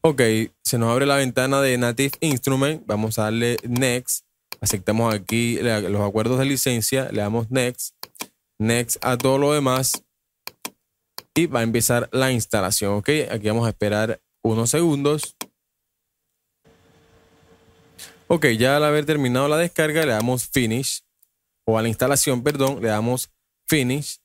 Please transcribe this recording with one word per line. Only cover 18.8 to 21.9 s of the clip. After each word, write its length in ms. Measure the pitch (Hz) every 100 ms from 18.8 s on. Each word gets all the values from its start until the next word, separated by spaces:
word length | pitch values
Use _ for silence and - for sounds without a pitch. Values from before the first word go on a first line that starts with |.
| 151
haber 200 | 151 147
terminado 420 | 151 131 123 143
la 100 | 151
descarga, 460 | 175 - 156 151
le 100 | 151
damos 340 | 110 117 127 -
Finish. 580 | 139 113 117 139 - _ _ _ _ _ _
O 140 | - 110
a 60 |
la 60 |
instalación, 520 | 113